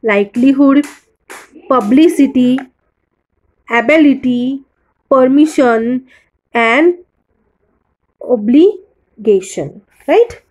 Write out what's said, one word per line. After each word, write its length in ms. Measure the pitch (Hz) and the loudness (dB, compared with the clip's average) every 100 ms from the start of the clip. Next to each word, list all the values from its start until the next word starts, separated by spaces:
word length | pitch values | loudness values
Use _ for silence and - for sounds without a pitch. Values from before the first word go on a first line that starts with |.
likelihood, 800 | 226 202 202 240 262 269 277 277 285 - _ _ _ - - - - | -2 -2 -2 -2 0 2 2 2 -2 -12 _ _ _ -20 -20 -20 -4
publicity, 880 | 254 202 262 330 330 277 254 247 262 - _ _ _ _ _ _ _ _ _ _ | -4 0 2 2 2 -2 0 -2 -2 -6 _ _ _ _ _ _ _ _ _ _
ability, 960 | 233 226 311 294 269 254 247 247 269 _ _ _ _ _ | -4 0 2 2 0 -2 -4 -4 -8 _ _ _ _ _
permission 960 | 269 254 277 311 311 254 226 226 254 254 _ _ _ _ | 0 2 2 0 0 0 0 -2 -6 -10 _ _ _ _
and 420 | 233 226 247 330 349 - _ _ _ _ _ _ _ _ _ _ _ | -4 0 2 0 -2 -10 _ _ _ _ _ _ _ _ _ _ _
obligation, 1600 | - 240 208 262 370 415 _ _ _ _ 214 196 185 - 143 - _ _ - | -4 -4 0 2 2 0 _ _ _ _ -2 -2 -2 -12 -12 -14 _ _ -2
right? 360 | 349 466 - _ | 0 0 -4 _